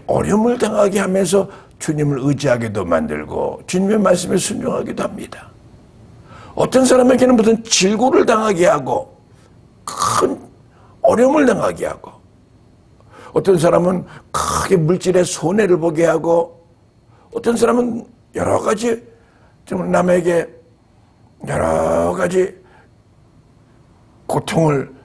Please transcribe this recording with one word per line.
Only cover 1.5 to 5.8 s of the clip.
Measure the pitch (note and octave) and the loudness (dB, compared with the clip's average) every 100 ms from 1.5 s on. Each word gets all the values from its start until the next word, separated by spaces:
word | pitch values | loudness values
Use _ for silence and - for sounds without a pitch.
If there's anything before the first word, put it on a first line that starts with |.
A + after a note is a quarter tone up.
| - - - | -8 -20 -12
주님을 | - D3+ D3 C#3 | -6 -2 -2 0
의지하게도 | C#3 C#3+ D3 A#2+ A#2 G#2 | 0 0 0 0 -2 -4
만들고 | F2 D#2+ D2+ D2+ D2+ - - - - | -2 -2 -2 -6 -8 -6 -6 -8 -6
주님의 | F#3 G3 A3 | -2 0 2
말씀에 | F#3+ F3+ - F#3+ | 2 2 0 -2
순종하기도 | - G#3+ B3 - - - | -2 -6 -6 -6 -6 -6
합니다. | - G3+ - - - - - - | -8 -10 -16 -16 -20 -20 -20 -20